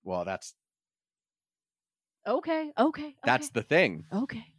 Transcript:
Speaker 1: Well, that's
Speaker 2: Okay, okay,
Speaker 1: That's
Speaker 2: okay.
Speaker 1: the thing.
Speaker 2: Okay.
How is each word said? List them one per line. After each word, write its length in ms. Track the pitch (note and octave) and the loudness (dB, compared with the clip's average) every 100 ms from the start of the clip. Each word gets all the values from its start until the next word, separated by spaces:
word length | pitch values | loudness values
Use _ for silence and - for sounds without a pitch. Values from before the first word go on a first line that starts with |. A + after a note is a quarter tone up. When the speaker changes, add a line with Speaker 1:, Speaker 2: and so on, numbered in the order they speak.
Speaker 1:
Well, 220 | F#2+ F2+ F2 | -2 -2 -2
that's 280 | F#2 - _ _ _ _ _ _ _ _ _ _ _ _ _ _ _ _ _ - | -6 -8 _ _ _ _ _ _ _ _ _ _ _ _ _ _ _ _ _ -2
Speaker 2:
Okay, 460 | C4+ E4 D#4+ D#4 - | -2 0 -2 -2 2
okay, 380 | C#4+ D4+ D4+ - | 2 2 -12 -4
Speaker 1:
That's 220 | - B2 - | 2 2 0
Speaker 2:
okay. 40 | |
Speaker 1:
the 80 | A#2 | -4
thing. 420 | - D#3 D3 D#2+ D#2+ | 2 4 4 0 -6
Speaker 2:
Okay. 320 | G3 C4+ - - | -4 -4 -6 -12